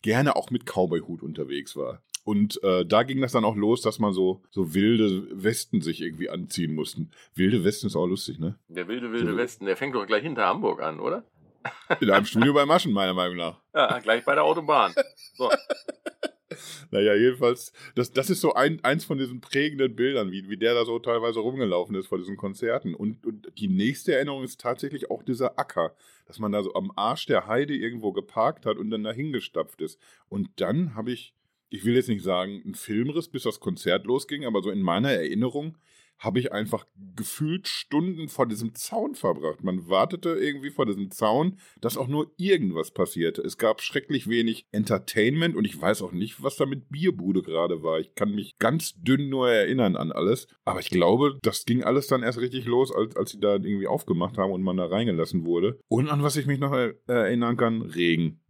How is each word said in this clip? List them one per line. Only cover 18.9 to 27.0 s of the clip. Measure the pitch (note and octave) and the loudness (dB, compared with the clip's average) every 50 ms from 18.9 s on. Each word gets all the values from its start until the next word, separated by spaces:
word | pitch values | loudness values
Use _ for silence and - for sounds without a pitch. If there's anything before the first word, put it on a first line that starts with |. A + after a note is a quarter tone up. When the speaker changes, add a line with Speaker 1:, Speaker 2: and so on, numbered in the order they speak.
| C#3 E3 - | 0 0 -2
Speaker 1:
von | - D#3+ | -4 -2
diesen | C3+ C3+ B2 B2+ B2 | -2 -2 -4 -6 -12
prägenden | - - - C#3 C#3+ D3+ D3+ C3+ C3+ B2+ A2+ | -12 -4 -2 0 0 0 0 0 0 0 2
Bildern, | A#2 B2 C3 C#3 B2 G#2+ F#2+ | 2 0 2 2 0 -2 -2
wie, | F2+ G2 F#2+ F#2+ | -4 -8 -8 -8
wie | G#2 | -6
der | F#2 G#2+ A2+ A#2+ | 0 2 4 4
da | A#2+ A#2 | 4 2
so | A#2 A#2 A#2 | 0 -2 -4
teilweise | A2+ A#2+ A#2 A#2 A2+ A#2 A2+ A2+ | -2 0 0 0 0 0 -2 0
rumgelaufen | G#2+ A#2+ C3 C3+ B2+ G2+ F2+ F2 F2+ - G2+ | -2 -2 -2 -2 0 0 2 0 0 0 -4
ist | F#2+ F#2+ | -6 -4
vor | - - | -4 -4
diesen | F#2 F2+ F#2+ G2 | -6 -4 -6 -10
Konzerten. | F#2 - G2 G2 - B2 A2+ A#2 C3+ - F#2 E2 | -8 -8 -8 -6 -4 -2 -2 -2 -2 -2 -6 -6
Und, | - G2+ G#2+ A2 - - | -4 -4 -6 -6 -4 -8
und | A#2 - G#3 - - _ | -8 -8 -8 -16 -20 _
die | - A2 F#2+ | -6 -2 0
nächste | F#2 F#3 G2+ A#2+ C#3+ - - - D#3 | 2 2 2 0 0 -2 -2 0 0
Erinnerung | B2+ C#3 D3 C#3 C3+ C3 | 2 0 -2 -4 -8 -8
ist | B2 - _ | -10 -12 _
tatsächlich | - B2 B2+ - - C#3 D3+ C3+ - - | -4 -4 -4 -4 -6 -8 -8 -8 -6 -6
auch | - - - | -6 -6 -4
dieser | - B2+ A#2 C3 A#2+ - | -6 -2 0 0 -2 0
Acker, | - C3+ - - F#2 E2+ D#2+ - _ _ _ _ _ _ | -2 -6 -4 -2 -2 -2 -2 -4 _ _ _ _ _ _
dass | _ - G#2+ | _ -12 -6
man | A2 G#2 | -4 -2
da | G2+ G#2 | 0 -2
so | G2 F#2+ - | -2 -2 -4
am | F#2+ F#2+ G2 - | -4 -4 0 0
Arsch | - | 2